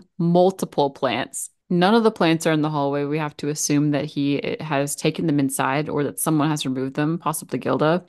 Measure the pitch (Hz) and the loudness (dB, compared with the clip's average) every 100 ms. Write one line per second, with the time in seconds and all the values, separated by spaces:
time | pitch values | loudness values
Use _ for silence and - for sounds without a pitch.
0 | - - 170 175 185 185 180 - 143 - | -6 -2 2 6 4 2 -4 -2 -2 0
1 | 131 113 - - - _ _ 175 185 233 | -2 -2 -4 -10 -14 _ _ 2 4 4
2 | 220 214 170 165 165 156 151 151 143 143 | 2 2 2 2 2 0 0 -2 -2 -2
3 | 143 151 151 - 143 151 - 147 151 147 | -2 -2 -4 -6 -6 -4 0 2 2 0
4 | 151 147 143 143 - - 156 139 143 - | -2 -2 0 0 -2 -6 -2 -2 -2 -2
5 | 160 160 170 147 135 - 131 139 151 147 | -2 0 0 2 0 0 0 -2 -2 -4
6 | 139 - 165 156 156 151 135 131 135 143 | -4 -2 0 2 0 0 -4 -4 -4 -2
7 | 151 165 143 156 - 131 135 131 151 175 | -2 -2 -4 -6 -6 -6 -2 0 2 0